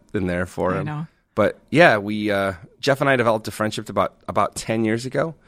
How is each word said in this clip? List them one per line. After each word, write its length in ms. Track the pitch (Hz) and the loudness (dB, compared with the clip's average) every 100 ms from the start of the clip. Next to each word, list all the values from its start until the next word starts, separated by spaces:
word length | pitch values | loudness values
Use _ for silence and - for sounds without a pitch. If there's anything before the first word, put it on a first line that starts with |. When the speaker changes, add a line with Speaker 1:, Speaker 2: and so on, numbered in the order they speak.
| _ | _
Speaker 1:
in 140 | 107 92 | -4 -2
there 180 | 90 90 | -2 -4
for 300 | - 90 92 | -2 -2 -2
Speaker 2:
I 40 | |
Speaker 1:
him. 60 | 78 | -4
Speaker 2:
know. 220 | 147 165 _ _ | -8 -10 _ _
Speaker 1:
But 260 | - 101 - - | 0 0 0 -2
yeah, 260 | 147 170 110 | 4 6 4
we, 340 | 101 107 104 | 0 -4 0
uh, 220 | 98 95 95 - _ | 0 0 -4 -12 _
Jeff 220 | 135 131 | 0 2
and 80 | 143 | 2
I 80 | 131 | 2
developed 300 | 117 110 107 | 2 0 -2
a 20 | |
friendship 380 | - 107 - 104 | -4 -4 -4 -6
about, 260 | 101 92 _ - | -2 -2 _ -6
about 260 | 101 101 - | -2 -2 -2
ten 300 | - 113 110 | -4 0 0
years 200 | 113 127 | 0 -2
ago, 300 | 139 160 156 | -4 -4 -6